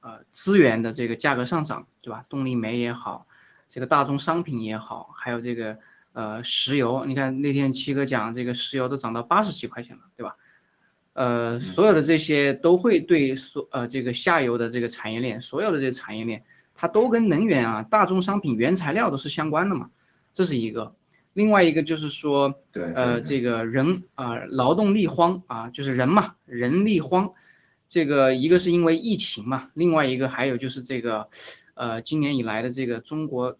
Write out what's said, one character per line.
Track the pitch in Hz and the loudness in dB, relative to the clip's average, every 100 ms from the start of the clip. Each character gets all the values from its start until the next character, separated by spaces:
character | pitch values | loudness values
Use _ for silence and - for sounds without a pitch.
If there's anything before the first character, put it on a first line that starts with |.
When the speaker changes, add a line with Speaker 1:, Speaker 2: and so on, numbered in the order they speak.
Speaker 1:
呃， | 120 110 _ | -18 -20 _
资 | - - 202 | -10 2 6
源 | 143 113 | 6 6
的 | 113 | -2
这 | 110 117 | -4 -6
个 | 113 | -2
价 | 151 131 | 0 0
格 | 123 | 0
上 | 170 | -2
涨， | 151 127 - _ | -4 -8 -12 _
对 | - | -16
吧？ | 110 123 | -16 -10
动 | 139 131 | -6 -2
力 | 123 | -2
煤 | 110 120 | -2 -2
也 | 120 | -4
好， | 120 110 - - _ _ _ _ | -4 -8 -12 -16 _ _ _ _
这 | - | -10
个 | 127 | 0
大 | 151 | 2
宗 | 139 139 | 2 -2
商 | 143 165 | -2 -2
品 | 170 123 | -2 -6
也 | 110 110 | -6 -8
好， | 107 110 - - | -8 -14 -14 -12
还 | - | -8
有 | 120 | -6
这 | 120 120 | -6 -6
个， | 110 107 _ _ _ | -8 -10 _ _ _
呃， | - 110 110 | -10 -8 -8
石 | 127 - 135 143 | -6 -4 0 0
油， | 120 127 139 | 2 0 -2
你 | 135 | -2
看 | 135 131 | -2 -2
那 | 143 | 0
天 | 139 139 | 2 0
七 | 131 - | 0 -2
哥 | 139 139 | -2 0
讲 | 127 110 117 | -2 -2 -4
这 | |
个 | 123 | -4
石 | 123 - 139 | -4 -4 -4
油 | 127 | -4
都 | 139 | -4
涨 | 117 | -6
到 | 117 | -6
八 | 120 185 | 0 0
十 | 214 | 0
几 | - 117 | -4 -10
块 | - | -12
钱 | 120 - | -16 -18
了， | _ _ | _ _
对 | 120 | -14
吧？ | - _ _ _ _ _ _ _ | -14 _ _ _ _ _ _ _
呃， | - 123 120 117 120 | -4 -2 0 -2 -4
Speaker 2:
嗯。 | |
Speaker 1:
所 | 127 - 208 | -6 4 6
有 | |
的 | 175 | 6
这 | 147 165 | 6 2
些 | 151 151 143 | 2 2 2
都 | 135 165 180 | 2 4 6
会 | 208 185 | 6 2
对 | - 170 139 131 | 4 2 4 -2
所-， | - - 139 | -8 -10 -8
呃， | 139 120 | -6 -6
这 | 131 | -4
个 | 123 | -4
下 | 120 - 170 | -2 2 2
游 | 131 120 | 2 0
的 | 117 | -2
这 | 123 | -2
个 | 117 | -4
产 | 120 107 | -6 -8
业 | 110 | -4
链， | 127 110 | -4 -6
所 | - 135 | -8 -4
有 | 214 | -2
的 | 160 | 0
这 | 135 | -2
个 | |
产 | 127 - 107 | -4 -8 -8
业 | 117 | -6
链， | 110 _ _ _ _ | -8 _ _ _ _
它 | 170 | -2
都 | 214 247 | 2 2
跟 | 233 226 | 2 2
能 | 151 220 | 2 2
源 | 147 117 | 2 2
啊、 | 110 | -2
大 | 110 214 190 | 0 2 4
宗 | 185 | 2
商 | 185 202 | 0 -2
品、 | 165 113 | -2 0
原 | 123 185 | 2 0
材 | 156 | 0
料 | 180 226 | 0 0
都 | 139 | -2
是 | 147 | -6
相 | 143 156 | -4 -2
关 | 151 190 | 0 0
的 | 175 | -2
嘛， | - _ _ _ _ | -6 _ _ _ _
这 | - 180 | -2 0
是 | 139 | 0
一 | 110 | -2
个。 | 113 107 _ _ _ _ | -6 -10 _ _ _ _
另 | - 214 | 0 4
外 | 208 | 6
一 | 175 | 6
个 | 156 | 4
就 | 156 160 | 0 -4
是 | 151 | -6
说， | 139 151 143 139 139 _ | -6 0 2 2 0 _
Speaker 2:
对， | - | -10
对， | 165 | -6
Speaker 1:
呃， | - 123 120 | -2 0 0
Speaker 2:
对。 | |
Speaker 1:
这 | 147 139 | -2 -2
个 | 120 117 113 | 0 -2 -2
人， | 123 143 185 180 | 0 2 0 -4
啊， | - 123 117 - | -10 -8 -8 -6
劳 | 131 127 170 | 0 2 4
动 | 214 | 4
力 | 208 190 | 4 2
荒 | - 170 185 - | 2 2 2 -6
啊， | 117 117 | -10 -10
就 | 123 | -8
是 | 139 127 | -4 2
人 | 127 | 4
嘛， | 196 190 - _ | 4 2 -6 _
人 | 123 123 165 208 | -4 0 2 2
力 | 196 | 2
荒。 | 135 180 190 - _ _ _ _ _ | 2 0 0 -4 _ _ _ _ _
这 | 175 151 | 0 2
个 | 143 135 127 | 4 4 4
一 | 143 | 4
个 | 180 | 4
是 | 180 | 4
因 | 175 | 2
为 | 165 165 | 4 2
疫 | 226 208 | 0 -2
情 | - - 113 | -2 -6 -6
嘛， | 131 - | -6 -6
另 | - 175 | 0 2
外 | 160 143 | 4 2
一 | 127 | 0
个 | 131 | -2
还 | 127 131 | -2 -2
有 | 123 | -2
就 | 131 | -6
是 | 131 | -10
这 | 123 135 | -8 -6
个， | 117 107 104 - - - _ | -4 -4 -6 -16 -20 -20 _
呃， | - 120 113 | -10 -6 -6
今 | - 156 | -4 -2
年 | 143 143 | 0 0
以 | |
来 | 117 107 | -2 -4
的 | 123 | -4
这 | 123 131 | -4 -4
个 | 117 | -6
中 | - 151 156 | -6 -8 -6
国 | 127 123 123 | -4 -4 -6